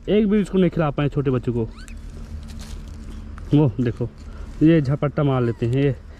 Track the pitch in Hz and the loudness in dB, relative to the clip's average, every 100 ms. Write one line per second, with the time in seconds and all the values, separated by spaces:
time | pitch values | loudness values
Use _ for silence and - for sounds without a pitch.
0 | - 202 214 214 185 190 170 - 151 143 | 2 2 4 2 2 2 2 2 0 0
1 | 147 151 139 127 123 117 110 - - - | 0 0 0 0 0 -2 -4 -6 -14 -14
2 | - - - - - - - - - - | -14 -14 -12 -12 -12 -12 -12 -12 -12 -14
3 | - - - - - 147 147 - 120 - | -12 -12 -12 -12 2 4 4 2 -2 -2
4 | 120 - - - - - 156 165 131 147 | -6 -8 -14 -14 -12 2 6 6 4 0
5 | 143 165 143 131 117 113 117 135 139 - | -2 0 2 2 0 0 0 2 0 0
6 | - | -8